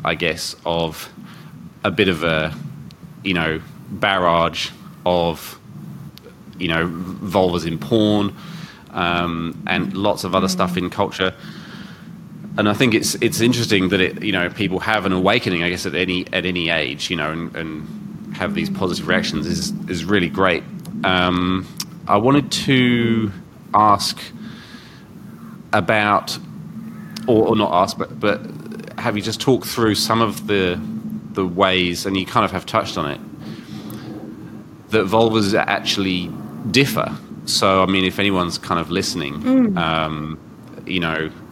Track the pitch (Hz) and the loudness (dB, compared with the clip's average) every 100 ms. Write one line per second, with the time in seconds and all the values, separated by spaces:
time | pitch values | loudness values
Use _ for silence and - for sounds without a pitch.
0 | - 85 85 80 - - 82 85 82 78 | -4 0 -2 -2 -6 -6 -2 -2 -2 -4
1 | - - - - - - - - 104 85 | -14 -16 -18 -18 -18 -18 -18 -4 -2 4
2 | 95 82 82 80 78 76 - - - - | 4 4 2 2 0 -4 -10 -12 -16 -18
3 | - - 98 87 80 78 - - - 98 | -20 -8 -2 0 2 0 -6 -16 -12 -2
4 | 104 98 87 85 82 80 - - - - | 2 4 4 4 2 0 -8 -10 -18 -4
5 | 90 90 85 78 - - - - - - | 2 2 2 -2 -8 -16 -18 -16 -14 -14
6 | - - - - - - 87 82 85 85 | -16 -18 -20 -20 -20 -6 0 2 0 -2
7 | 90 - 104 95 92 87 82 82 71 113 | -8 -8 0 4 4 2 -2 -4 0 2
8 | 107 104 101 - - - - - - 107 | 4 4 0 -4 -12 -14 -16 -18 -10 -2
9 | 87 87 87 85 82 - - 90 98 95 | 0 2 0 -2 -4 -6 -2 -2 -2 0
10 | 104 - 95 92 92 92 92 90 87 - | 0 0 0 2 2 0 0 0 -2 -2
11 | 101 - 92 - - - - - - - | -2 0 -2 -2 -12 -16 -14 -16 -16 -16
12 | - - - - - - 104 107 131 113 | -18 -18 -16 -16 -6 0 2 4 4 4
13 | - - 113 - 113 117 117 101 92 98 | 2 0 0 4 4 4 2 4 4 4
14 | 90 - 107 95 87 - 98 92 - 107 | 2 0 -2 0 -2 -2 -2 0 0 2
15 | 95 92 92 120 117 87 87 90 95 76 | 2 2 4 4 2 0 0 -2 -2 -2
16 | 92 90 87 92 90 90 82 82 69 73 | 0 0 -2 -2 -2 -2 0 0 0 -4
17 | - 85 76 82 82 - 80 78 76 - | -4 -2 -2 -4 -6 -8 -8 -8 -10 -12
18 | - - - - 90 - 85 - 92 85 | -14 -12 -12 -6 -2 -2 -2 -2 -2 -2
19 | 80 90 - 78 78 85 - - - 87 | 0 0 0 -4 -2 -2 -2 -6 -6 -4
20 | 80 101 87 71 95 82 - 87 - - | 2 2 2 2 2 2 -2 -12 -12 -2
21 | 98 92 90 90 90 92 92 - - - | 2 4 4 2 0 -2 -4 -10 -12 -12
22 | - 101 117 143 123 - - 131 123 120 | 0 2 4 4 2 -2 2 4 4 4
23 | 113 113 107 90 - - - 104 107 101 | 2 2 0 -4 -14 -20 0 4 6 6
24 | - - - - - - - - - - | 2 -6 -12 -14 -14 -14 -16 -20 -20 -20
25 | - - - - - - - 107 85 110 | -20 -20 -18 -18 -16 -16 -2 0 4 4
26 | 104 101 - - - - - - - - | 6 4 2 -8 -12 -14 -14 -12 -12 -12
27 | - - - 113 95 110 104 87 101 - | -12 -6 2 4 6 4 4 4 2 0
28 | - - 104 - - - - - - - | -8 -2 0 0 -4 -12 -12 -14 -12 -6
29 | 113 104 98 107 - 123 - - 113 101 | -4 -2 -4 0 2 2 2 2 2 4
30 | - 113 113 98 107 101 92 87 - - | 2 4 2 0 0 2 2 0 -4 -8
31 | - - - - 92 87 95 92 90 85 | -8 -10 -6 -2 0 4 4 4 2 0
32 | 101 98 90 120 98 90 - 113 - - | -2 -2 0 2 2 0 0 0 0 -2
33 | 76 69 - - - - - - - - | -4 -6 -10 -14 -14 -14 -12 -14 -12 -12
34 | - - - - - - - - - 110 | -12 -12 -12 -14 -16 -16 -18 -20 0 2
35 | 95 113 113 110 101 101 - 98 - - | 4 6 6 4 4 2 2 0 0 0
36 | 95 92 - - - - 107 117 139 - | 0 0 -2 -8 -12 -8 0 2 4 2
37 | - - - - - - 104 95 92 95 | -2 -6 -12 -12 -4 2 4 4 4 4
38 | 92 90 101 95 85 85 - 87 80 90 | 2 2 2 2 0 -4 -2 -2 0 -2
39 | 92 90 71 73 139 262 233 90 82 80 | -2 -4 -6 -4 2 4 4 2 0 0
40 | 78 78 76 78 - - - - - 90 | 0 -4 -6 -10 -14 -20 -18 -16 -6 -2
41 | 85 80 78 - - | 0 -2 -4 -8 -16